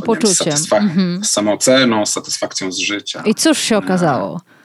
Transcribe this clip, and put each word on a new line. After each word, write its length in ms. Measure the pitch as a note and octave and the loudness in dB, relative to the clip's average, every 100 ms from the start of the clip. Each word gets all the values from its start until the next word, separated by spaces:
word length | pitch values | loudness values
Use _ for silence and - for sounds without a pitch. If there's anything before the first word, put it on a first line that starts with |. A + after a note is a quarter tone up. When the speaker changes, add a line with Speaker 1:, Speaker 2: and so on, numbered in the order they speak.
| A3+ G#3+ | 2 2
Speaker 1:
nie 60 | |
wiem, 120 | G#3+ | 2
z 40 | F#3 | 2
Speaker 2:
samopoczuciem. 160 | E3+ | 0
Speaker 1:
satysfak-, 300 | D3 D#3+ G#3+ | 0 2 2
Speaker 2:
Mhm. 400 | G#3 E3 F3+ F3+ | 2 2 0 0
Speaker 1:
z 60 | G#3 | -2
samooceną, 760 | - G#3 - C3 C3 A#2+ A2 G#2 | 0 0 0 4 4 4 2 0
z 60 | |
satysfakcją 600 | - - - G2+ - F#2 | -4 -6 -6 -6 -6 -6
z 60 | F2+ | -4
życia. 460 | F#2 G#2 - - G#3 | -4 -4 -6 -4 -2
Speaker 2:
I 100 | - | 0
cóż 220 | D#4+ - | 2 2
się 160 | - G#3+ | 0 0
Speaker 1:
E, 40 | |
Speaker 2:
okazało? 600 | F#3+ F#3 E3 A#2+ F#2+ E2+ - _ | 0 2 2 0 -2 -8 -12 _